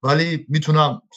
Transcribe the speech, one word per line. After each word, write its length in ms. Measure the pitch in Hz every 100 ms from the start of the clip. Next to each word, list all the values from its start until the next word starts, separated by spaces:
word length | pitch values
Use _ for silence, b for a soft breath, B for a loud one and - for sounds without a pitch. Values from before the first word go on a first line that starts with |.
ولی 440 | 131 151 170 160 -
می‌تونم 540 | 151 151 156 147 110 -